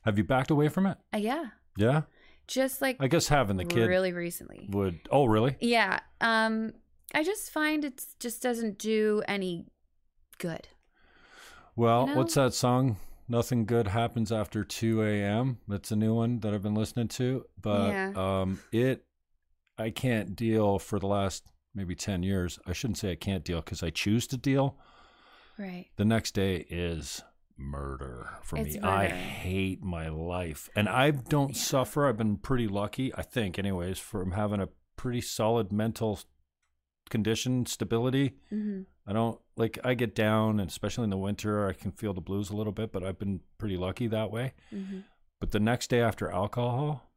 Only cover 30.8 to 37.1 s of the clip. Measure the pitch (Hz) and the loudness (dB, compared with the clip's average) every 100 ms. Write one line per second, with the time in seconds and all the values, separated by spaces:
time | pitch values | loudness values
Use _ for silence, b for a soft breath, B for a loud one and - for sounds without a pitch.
30.8 | 104 123 143 143 117 147 139 - - 139 | 2 4 2 2 0 0 0 -2 0 0
31.8 | 123 151 143 110 110 101 - 127 110 101 | 0 0 0 2 0 -2 0 0 2 -2
32.8 | 101 - 131 - - 127 101 87 98 92 | -4 -4 -4 -4 -4 -2 -2 -2 -2 -2
33.8 | 87 92 - 104 90 92 107 101 92 _ | -4 -6 -8 -6 -4 -2 0 0 -4 _
34.8 | _ - 127 120 - - 110 117 98 104 | _ -8 -4 -4 -4 0 2 2 2 0
35.8 | 113 110 113 98 - _ _ _ _ _ | 0 0 -2 -2 -10 _ _ _ _ _
36.8 | _ _ - | _ _ -4